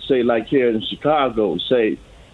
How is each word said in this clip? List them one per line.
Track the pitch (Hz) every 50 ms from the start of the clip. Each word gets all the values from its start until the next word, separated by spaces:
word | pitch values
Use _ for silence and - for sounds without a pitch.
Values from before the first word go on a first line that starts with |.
| -
say, | - 135 123
like | 117 120 117 113 113
here | - 147 135 123 120
in | 110 110
Chicago, | 101 - - - - 143 156 147 135 123 110 110 107 92 76 87 - -
say, | 131 120 113 101 69 - - - - - - -